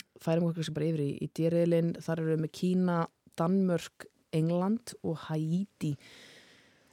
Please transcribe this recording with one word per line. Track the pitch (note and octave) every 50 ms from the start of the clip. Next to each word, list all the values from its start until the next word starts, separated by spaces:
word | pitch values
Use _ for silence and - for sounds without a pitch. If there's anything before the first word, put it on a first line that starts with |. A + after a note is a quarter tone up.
| - _ _ -
Færum | - E3+ D#3+ E3+ F3 E3+
okkur | E3 E3+
kannski | D#3+ D#3+ D#3
bara | D#3 D3+
yfir | E3 E3 D3+
í, | C#3+ C#3 - - -
í | D#3 -
D-riðilinn. | - D#3+ E3 E3+ E3+ E3+ E3+ E3+ E3 E3 E3+ E3 - -
Þar | - E3 E3
erum | D#3+ D#3+ D#3+
við | D#3 D#3+
með | D#3 -
Kína, | - - F3+ F3+ F#3 F#3 F3+ F3 E3 E3 - - _ _ - -
Danmörk, | - E3 E3+ F#3+ G3 F#3+ F3+ F3 D#3+ - - - - - - _ _ _ _ -
England | D#3+ D#3+ E3 F3 F3 F3+ G3 A3 A#3 - - - - -
og | - D#3+ D3 - -
Haítí. | D#3+ D#3 D#3 D#3+ E3+ F3+ G3+ - _ - - D3+ C#3+ - - - - - - - - - - - - - _ _ _ _ _ _